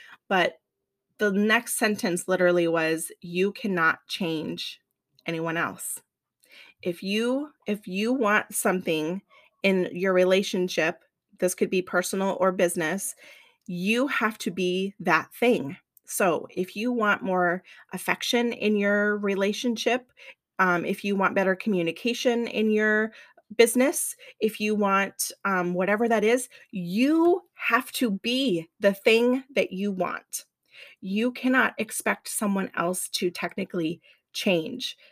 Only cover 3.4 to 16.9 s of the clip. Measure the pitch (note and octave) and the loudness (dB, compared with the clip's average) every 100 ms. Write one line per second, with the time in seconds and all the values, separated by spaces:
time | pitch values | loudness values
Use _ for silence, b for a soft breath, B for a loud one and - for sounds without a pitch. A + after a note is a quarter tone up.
3.4 | G3 - G#3+ F3+ D#3+ - - - E3+ D#3+ | -2 -2 -4 2 2 0 -4 -6 -4 -4
4.4 | F3 F3 - - _ _ _ _ - E3 | -6 -8 -10 -14 _ _ _ _ -8 -6
5.4 | E3 E3 D#3 E3+ - - - _ _ _ | -4 -2 -4 -6 -10 -12 -14 _ _ _
6.4 | _ B B B F#3 E3+ F#3+ G#3 A#3+ C4+ | _ B B B -8 -6 -4 -2 0 -2
7.4 | D4 _ - G#3 - F#3 A3 C4 G#3 G#3 | -6 _ -8 -6 -6 -4 -2 0 2 2
8.4 | - - A3 F#3 F3+ D#3 D#3 F#3+ - b | 0 -2 0 0 0 -2 -2 -4 -10 b
9.4 | b _ G3 F#3+ F3+ F3 F#3+ F3+ F3+ F#3+ | b _ 0 2 0 -2 2 4 6 4
10.4 | G3+ G3 F3+ - D#3+ - _ _ _ - | 2 0 0 0 0 -2 _ _ _ -2
11.4 | F3+ - F#3+ F#3+ F3+ F3 F3+ G3 G3 - | -2 0 0 0 0 -2 -2 -2 -2 2
12.4 | F#3+ F#3 F3+ F3+ D#3 G3 - - B B | 2 2 2 2 -2 -2 -6 -12 B B
13.4 | B B - F3 F#3+ A#3 C#4 - A3 A3 | B B -10 -4 0 0 0 0 -2 -4
14.4 | - F3+ F3+ F3+ G3 - E3+ D#3+ - - | -6 -2 -2 0 -4 -4 0 0 0 0
15.4 | A#3+ G3+ C#3 - _ _ - - G3 D#3 | 2 2 0 -10 _ _ -10 0 0 0
16.4 | - F3+ F#3 G#3 A#3+ | -2 -6 -6 -4 -4